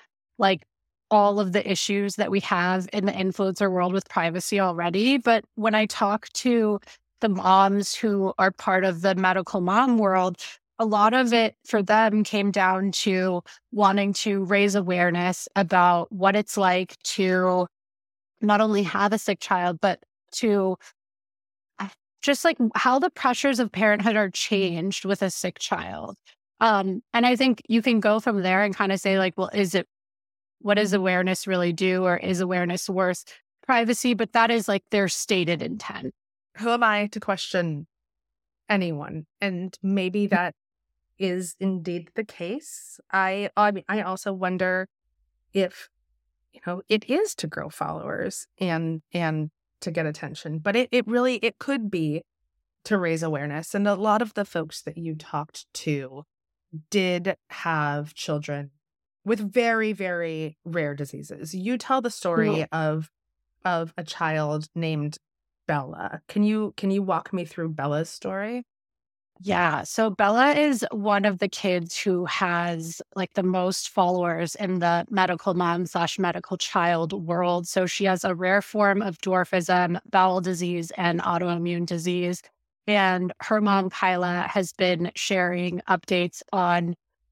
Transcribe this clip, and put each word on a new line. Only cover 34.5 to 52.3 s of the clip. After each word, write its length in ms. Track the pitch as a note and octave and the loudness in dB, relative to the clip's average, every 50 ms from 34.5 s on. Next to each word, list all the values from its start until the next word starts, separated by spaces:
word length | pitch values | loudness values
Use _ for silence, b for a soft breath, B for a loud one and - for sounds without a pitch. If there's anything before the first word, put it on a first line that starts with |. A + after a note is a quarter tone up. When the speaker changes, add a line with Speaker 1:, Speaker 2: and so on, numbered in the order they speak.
Speaker 1:
is, 160 | A#3 A3+ F#3+ | 2 0 0
like, 160 | - G3+ F#3+ - _ | 0 -2 -2 -2 _
their 180 | - G3+ G3 F3 | 0 0 0 0
stated 540 | - - - - G#3+ F#3 F3 D#3+ F3 D#3 | -2 -4 -2 -2 0 0 0 0 -2 -2
intent. 520 | - - - G#3+ - - - - - B2+ - _ _ _ _ _ _ _ _ - | -4 -6 -8 -10 -10 -12 -12 -10 -10 -12 -12 _ _ _ _ _ _ _ _ -6
Speaker 2:
Who 120 | G#3+ A#3 | -2 -2
am 120 | A#3 A#3+ | 2 2
I 240 | A#3+ A3 G#3 G#3 G#3 G#3 | 4 2 4 2 0 -2
to 120 | - G#3+ | -6 -6
question 640 | - - G3 F#3+ - - - F#3 F3 E3 D#3 C#3+ D#3+ - _ _ _ _ _ _ _ _ _ _ _ _ _ _ _ - | -4 -4 -4 -4 -4 -4 -2 -2 -2 -2 -4 -6 -8 -12 _ _ _ _ _ _ _ _ _ _ _ _ _ _ _ -2
anyone? 580 | G#3+ G3 F#3 E3+ D#3 C#3+ D3 - - D#3+ D#3 - _ _ | 0 0 0 -2 -4 -6 -8 -10 -12 -12 -14 -14 _ _
And 380 | G3+ G3 F#3 F3 F3+ F#3 - - | -6 -4 -4 -6 -8 -8 -10 -6
maybe 440 | - F#3+ G3 G3 F#3 F#3 F3+ G#3 G3+ G3+ | -4 -2 0 0 0 -2 0 -2 0 2
that 260 | G3 F3 F3 F3 - _ _ _ _ _ _ _ _ _ _ _ _ - | 2 0 0 -2 -6 _ _ _ _ _ _ _ _ _ _ _ _ -4
is 360 | G3 F#3 F3+ F#3 F#3 E3+ - - | -4 -2 -2 -4 -6 -8 -8 -4
indeed 500 | F#3+ F#3+ F#3+ F3+ D#3+ F3 E3+ F3 E3 - _ | -4 -4 -2 -4 -4 -6 -6 -8 -8 -8 _
the 100 | - A3 | -10 -10
case. 760 | - - - F3 F3 A3 D4 D#4 - - - - - - - _ _ | -10 -10 -10 -8 -8 -8 -10 -10 -14 -18 -18 -18 -20 -20 -20 _ _
I, 380 | - F#3+ F#3+ F#3+ F#3+ G3+ G3+ - - | -2 0 0 0 0 -2 -4 -2 0
I 140 | G3+ G#3 G#3 | 2 2 2
mean, 140 | G3+ F#3+ - - | 2 -2 -4 -4
I 140 | G3 G#3+ | -4 -2
also 300 | F3+ F3+ F#3+ F#3+ - G#3 | -2 -4 -6 -6 -6 -6
wonder 560 | G3 F#3 F#3 F3+ F#3 F3+ F#3 F#3 F#3 F#3 F#3 - _ _ _ _ _ _ _ _ _ _ _ _ | -4 -2 -2 -2 -2 -2 0 -2 -2 -2 -4 -8 _ _ _ _ _ _ _ _ _ _ _ _
if, 360 | - G3 F#3+ F3+ - - - - _ _ _ _ _ _ _ _ _ _ _ _ | -2 0 0 0 -2 -8 -20 -20 _ _ _ _ _ _ _ _ _ _ _ _
you 80 | _ - - | _ -14 -10
know, 160 | F3+ F3 F#3 - - | -8 -8 -8 -2 -2
it 200 | G#3+ G#3+ - - | -2 -2 0 0
is 260 | B3+ F4 A4 G#4 - | 0 0 0 -2 -4
to 100 | - - | -6 -8
grow 240 | D#3 - - - D#3 | -8 -8 -8 -10 -10
followers 760 | - - D3+ D3 D#3 - - - - - - G3 - - - - _ _ | -8 -6 -6 -6 -4 -6 -6 -6 -6 -6 -6 -6 -8 -10 -14 -18 _ _
and, 440 | F#3+ F3+ E3 D#3+ E3 D#3+ E3 D#3+ - _ | -4 -2 -2 -2 -2 -4 -6 -6 -8 _
and 380 | - F3 E3+ D#3+ D#3 D#3 D#3 D3+ - _ _ _ _ _ | -4 -2 -2 -2 -2 -2 -4 -6 -8 _ _ _ _ _
to 100 | - F3 | -10 -6
get 160 | D#3+ E3+ D#3+ | -4 -4 -4
attention, 520 | D3+ D3+ - - C#3 - - - D#3+ D3+ D#3+ | -4 -6 -8 -10 -12 -12 -12 -10 -10 -8 -4
but 180 | D#3 G3+ G3 | -4 0 0
it, 120 | A#3+ B3+ - | 0 0 2
it 140 | - B3 A3+ | 0 0 0
really, 300 | G#3 A#3 B3 B3 B3+ B3+ | 0 0 2 2 2 0
it 220 | G3+ - A#3 - _ | 0 -2 -4 -4 _
could 320 | - - C#4 C4 A3 G3+ | -4 -4 -4 -2 -2 -4
be 320 | G3 E3+ D#3+ D3+ D3 E3 - _ | -2 -2 -2 -2 -2 -4 -8 _